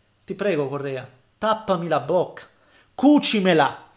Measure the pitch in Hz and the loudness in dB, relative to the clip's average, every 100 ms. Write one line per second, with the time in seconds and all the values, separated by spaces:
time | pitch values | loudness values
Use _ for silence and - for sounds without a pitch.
0 | _ _ - 190 202 156 135 139 139 131 | _ _ -14 -6 -4 -2 -4 -6 -8 -10
1 | 120 _ _ _ 214 220 208 180 170 147 | -12 _ _ _ -4 -4 -2 -4 0 -2
2 | 131 175 143 - - _ _ _ _ - | 0 -2 -2 -8 -20 _ _ _ _ 0
3 | 277 294 285 220 185 160 139 - - | 4 4 4 0 2 2 2 -2 -20